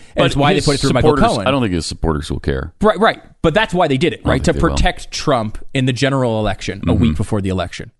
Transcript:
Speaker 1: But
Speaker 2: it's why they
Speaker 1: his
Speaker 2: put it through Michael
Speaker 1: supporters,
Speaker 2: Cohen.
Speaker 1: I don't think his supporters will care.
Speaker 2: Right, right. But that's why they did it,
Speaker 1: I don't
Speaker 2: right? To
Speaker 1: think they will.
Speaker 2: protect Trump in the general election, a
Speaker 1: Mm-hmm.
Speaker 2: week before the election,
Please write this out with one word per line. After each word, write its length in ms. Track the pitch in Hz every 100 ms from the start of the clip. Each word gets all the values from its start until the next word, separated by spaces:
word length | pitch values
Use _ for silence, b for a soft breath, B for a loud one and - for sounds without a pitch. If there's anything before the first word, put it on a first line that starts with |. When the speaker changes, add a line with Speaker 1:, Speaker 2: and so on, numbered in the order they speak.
| B -
Speaker 1:
But 100 | 170
Speaker 2:
it's 100 | 135
why 140 | 143
they 60 | 151
Speaker 1:
his 100 | 147
Speaker 2:
put 80 |
it 60 | 139
through 80 | -
Michael 240 | 127 113 147
Speaker 1:
supporters, 180 | 226 147
Speaker 2:
Cohen. 100 | 98
Speaker 1:
I 20 |
don't 120 | 139
think 100 | 113
his 140 | 87 -
supporters 440 | - 80 76 73
will 100 | 65
care. 340 | - 67 85 -
Speaker 2:
Right, 180 | 208 175
right. 220 | 214 - - -
But 140 | 165
that's 180 | 156 220
why 140 | 180 165
they 100 | 131
did 160 | 160
it, 60 | 101
Speaker 1:
I 20 |
don't 80 | -
Speaker 2:
right? 120 | 127
To 80 | -
Speaker 1:
think 100 | 139
they 60 | 165
will. 60 | 139
Speaker 2:
protect 360 | 180 - -
Trump 520 | - - 127 110 - -
in 120 | - 127
the 60 |
general 480 | 120 135 139 127 110
election, 400 | 107 92 - 98
a 60 | -
Speaker 1:
Mm-hmm. 80 | 107
Speaker 2:
week 160 | 78 76
before 240 | 101 107
the 100 | 95
election, 420 | 92 87 - -